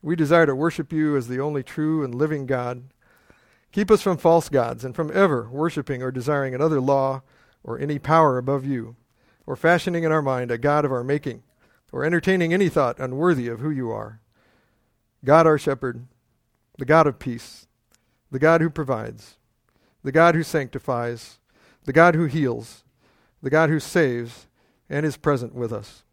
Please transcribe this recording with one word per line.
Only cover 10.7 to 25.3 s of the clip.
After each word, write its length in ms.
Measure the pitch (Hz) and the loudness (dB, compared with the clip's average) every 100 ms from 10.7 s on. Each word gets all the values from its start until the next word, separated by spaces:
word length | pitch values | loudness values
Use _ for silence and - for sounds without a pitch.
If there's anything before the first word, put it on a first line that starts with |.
| 147 | 2
of 80 | 147 | 0
our 120 | 131 | -2
making, 400 | 123 147 143 113 _ _ _ _ _ | -2 -4 -4 -12 _ _ _ _ _
or 120 | 127 | -6
entertaining 500 | 143 170 175 190 170 | -2 0 0 0 2
any 160 | 170 190 | 2 2
thought 300 | 160 131 123 | 2 0 -2
unworthy 480 | 131 131 170 156 117 | -6 -2 0 2 -2
of 120 | 113 | -6
who 100 | 139 | -6
you 220 | 143 120 | -4 -4
are. 280 | 110 107 110 _ _ _ _ _ _ _ _ _ _ | -6 -10 -16 _ _ _ _ _ _ _ _ _ _
God 220 | 131 156 165 | 4 4 6
our 120 | 151 | 2
shepherd, 500 | - 135 131 120 127 _ _ _ _ _ _ _ | 0 -4 -6 -10 -16 _ _ _ _ _ _ _
the 80 | 127 | 2
God 200 | 156 151 | 4 4
of 140 | 135 | 2
peace, 480 | - 117 - - _ _ _ _ _ _ _ | -8 -10 -12 -20 _ _ _ _ _ _ _
the 80 | 131 | 0
God 220 | 151 165 | 4 4
who 80 | 160 | 2
provides, 680 | 156 135 120 110 113 - _ _ _ _ _ _ _ | -2 -4 -4 -6 -14 -20 _ _ _ _ _ _ _
the 120 | 139 | -2
God 200 | 139 170 | 4 4
who 100 | 165 | 4
sanctifies, 960 | 160 160 131 131 - 123 120 120 - _ _ _ _ _ | 0 -4 -4 -8 -6 -4 -4 -8 -14 _ _ _ _ _
the 80 | - | -2
God 240 | 139 170 160 | 4 6 6
who 80 | |
heals, 640 | 165 160 139 117 113 - _ _ _ _ _ _ | 0 0 -2 -4 -10 -20 _ _ _ _ _ _
the 60 | 139 | 0
God 200 | 151 160 | 2 4
who 120 | 156 | 0
saves, 680 | - 185 147 120 117 - _ _ _ _ _ | 0 0 2 0 -8 -14 _ _ _ _ _
and 160 | 143 156 | -4 -4
is 120 | 139 | -2
present 360 | - | -2